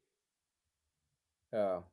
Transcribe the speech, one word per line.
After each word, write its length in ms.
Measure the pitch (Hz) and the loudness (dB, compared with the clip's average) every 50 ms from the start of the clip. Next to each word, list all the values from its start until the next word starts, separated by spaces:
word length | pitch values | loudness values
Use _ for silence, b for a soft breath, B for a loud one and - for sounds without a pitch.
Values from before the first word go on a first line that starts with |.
| _ _ _ _ _ _ _ _ _ _ _ _ _ _ _ _ _ _ _ _ _ _ _ _ _ _ _ _ _ _ - | _ _ _ _ _ _ _ _ _ _ _ _ _ _ _ _ _ _ _ _ _ _ _ _ _ _ _ _ _ _ -2
Oh, 320 | 110 104 98 92 87 90 - | 0 2 2 0 -2 -6 -10